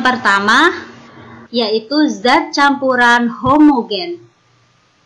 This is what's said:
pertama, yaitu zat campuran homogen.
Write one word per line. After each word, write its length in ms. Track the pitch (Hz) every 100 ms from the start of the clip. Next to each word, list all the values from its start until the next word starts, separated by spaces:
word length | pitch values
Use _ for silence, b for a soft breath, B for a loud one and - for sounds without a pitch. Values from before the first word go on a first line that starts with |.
pertama, 640 | 226 226 220 196 202 240 330 359 - - - - - - -
yaitu 640 | 240 220 220 220 294 294
zat 400 | 202 233 294 330
campuran 800 | - 285 269 262 247 240 240 240
homogen. 880 | - 254 294 302 269 202 202 175 175 - _ _ _ _ _ _ _